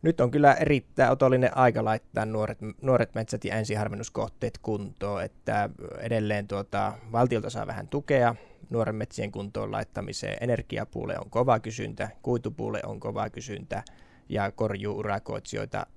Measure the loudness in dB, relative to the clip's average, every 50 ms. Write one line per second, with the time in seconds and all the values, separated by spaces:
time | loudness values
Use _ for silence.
0 | 2 2 4 4 2 4 4 8 8 8 8 8 6 4 4 2 2 -2 2 4
1 | 6 6 6 6 6 6 6 6 4 4 4 6 6 6 6 4 0 0 0 -2
2 | _ -6 -4 -2 -2 -2 0 -2 -2 -2 -4 -6 -8 -10 -10 -6 2 4 4 4
3 | 4 2 -2 -6 -4 -4 -6 -6 -4 -2 -2 -2 -2 0 0 -2 0 -2 -4 -6
4 | -8 -8 _ -4 -4 -4 -4 -6 -6 -6 -6 -6 -4 -4 -2 -2 -4 -8 -8 -6
5 | -6 -4 -2 -4 -4 -6 _ -10 -6 -2 0 0 0 0 -4 -10 -14 -12 -12 -10
6 | -6 -2 -2 0 0 0 0 -2 -2 -4 -4 -4 -4 -4 -2 -2 -2 -2 -4 -8
7 | -12 -4 2 2 4 4 4 0 -2 -2 -6 -6 -6 -6 -6 -8 -8 -4 -6 -6
8 | 0 2 4 6 6 4 2 0 -10 -20 -20 -20 -12 -4 0 0 0 0 -2 -4
9 | -6 -8 -6 -6 -6 -6 -4 -6 -8 -6 -6 -6 -6 -4 -4 -4 -6 -6 -8 -8
10 | -8 -8 -8 -8 -6 -6 -6 -4 0 0 0 0 0 -4 -6 -6 -6 -6 -6 -8
11 | -6 -4 -6 -6 -8 -4 0 0 4 4 4 2 2 -4 -8 -6 -8 -8 -6 -6
12 | -6 -8 -8 -8 -2 -2 -2 0 -2 -4 -6 -6 -6 -4 -4 -6 -6 -6 -10 -8
13 | -8 -6 -4 -4 -4 -4 -6 -10 -10 -10 -10 -10 -8 -8 -8 -8 -8 -10 -18 -20
14 | -20 -20 -20 -20 _ -6 -2 -2 -2 -2 -2 -2 -2 -2 -2 -2 -4 -6 -4 -4
15 | -4 -4 -4 -4 -4 -6 -8 -8 -8 -8 -8 -6 -6 -4 -4 -6 -6 _ -10